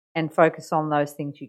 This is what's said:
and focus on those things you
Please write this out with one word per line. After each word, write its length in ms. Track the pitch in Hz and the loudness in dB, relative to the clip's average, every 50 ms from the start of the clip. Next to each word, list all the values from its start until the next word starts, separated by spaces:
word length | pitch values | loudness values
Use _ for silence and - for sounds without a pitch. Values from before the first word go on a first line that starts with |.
| _ _ - | _ _ -6
and 180 | 165 160 151 - | -4 -4 -2 2
focus 380 | - 165 160 160 - - - 175 | 4 4 4 4 0 -8 -4 -2
on 180 | 160 156 156 | -2 -2 0
those 220 | 151 147 147 143 - | 0 0 0 -2 -4
things 280 | - 151 143 143 - | -8 -10 -10 -10 -12
you 80 | 143 | -16